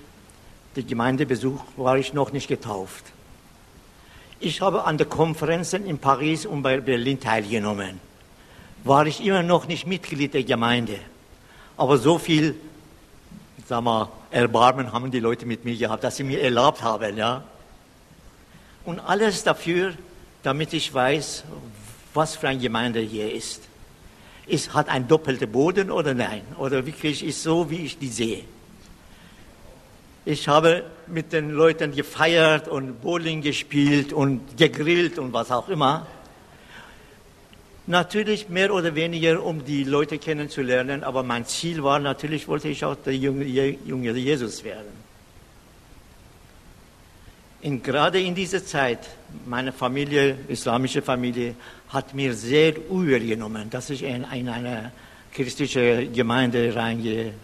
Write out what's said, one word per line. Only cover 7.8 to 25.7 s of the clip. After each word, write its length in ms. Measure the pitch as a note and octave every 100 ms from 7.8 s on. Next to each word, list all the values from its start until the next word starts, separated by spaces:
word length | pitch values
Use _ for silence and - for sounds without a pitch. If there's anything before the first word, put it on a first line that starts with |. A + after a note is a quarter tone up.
| F#2+ F2+ - - - - - - - -
War 220 | B2 C#3 D3+
ich 180 | D3+
immer 180 | G3+ F#3+
noch 260 | E3+ F3 -
nicht 200 | E3 F3
Mitglied 460 | F#3 - C#3 C#3+
der 100 | C#3+
Gemeinde. 560 | A#2 A#2 A#2+ A#2+ A2 G2 - - - - - - - -
Aber 200 | C3+ C#3+
so 200 | C3 E3
viel, 360 | E3+ D#3 D3+ - - - - - - - - - - - -
sag 160 | A#2+
mal, 260 | A#2+ A2+ G#2 - -
Erbarmen 600 | A#2+ A#2+ A2+ B2 C3+ A#2
haben 200 | A#2 C3
die 80 | B2+
Leute 260 | A2+ A#2+ A#2
mit 180 | A#2
mir 140 | A#2+ A#2
gehabt, 260 | A2 A2
dass 140 | B2+ -
sie 60 |
mir 180 | C3+ C#3
erlaubt 420 | C3 A#2+ C#3 -
haben, 320 | A2+ G#2+ G#2+ G#2+
ja. 280 | A2+ C3 - - - - - - - - - - - - - -
Und 160 | - E3
alles 440 | C3+ G3+ A3 -
dafür, 500 | F#3 D3 E3 F3 F#3+ D#3+ - - - -
damit 300 | C#3+ C#3+ D#3
ich 200 | D#3+ -
weiß, 500 | C3 B2+ D3+ C3+ - D#3 D3 B2 G#2 - - -
was 220 | D3 D#3 -
für 140 | C#3+
eine 100 | C3+
Gemeinde 400 | B2 A2+ B2 A2+
hier 340 | G#2+ A2 G#2+
ist. 280 | A2+ - - - - - - - - - - -
Ist, 280 | D3 -
hat 160 | D3+ D3
ein 180 | C#3+ A#2+
doppelter 400 | D#3 - B2+ A2+
Boden 420 | A#2 D#3+